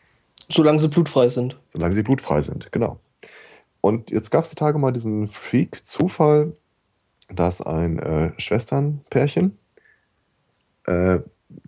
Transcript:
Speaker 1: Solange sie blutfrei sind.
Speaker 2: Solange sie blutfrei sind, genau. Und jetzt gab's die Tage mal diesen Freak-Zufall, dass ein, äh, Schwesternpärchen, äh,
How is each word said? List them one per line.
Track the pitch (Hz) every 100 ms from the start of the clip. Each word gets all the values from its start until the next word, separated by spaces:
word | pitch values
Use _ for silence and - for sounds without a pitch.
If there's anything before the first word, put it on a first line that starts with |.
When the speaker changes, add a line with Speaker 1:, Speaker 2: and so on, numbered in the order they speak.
| _ _ _ - -
Speaker 1:
Solange | - 151 151
sie | 151
blutfrei | 147 165 139 123
sind. | 127 123 - _
Speaker 2:
Solange | - 85 98
sie |
blutfrei | 110 135 - -
sind, | 71 - -
genau. | - 117 - _ _ - - - - _ _
Und | - 113 113
jetzt | 107 107
gab's | 147 165
die | -
Tage | 151 151
mal | 135
diesen | 123 113 107 107
Freak-Zufall, | - - - - - - - 185 - 151 151 151 - _ _ _ _ _ _ -
dass | 92 85 87
ein, | - 80 85 80
äh, | - 78 82 -
Schwesternpärchen, | - 113 - 139 143 147 - 131 143 165 185 - _ _ _ _ _ _ _ _ _ _ _ _ -
äh, | 87 90 90 - - _ -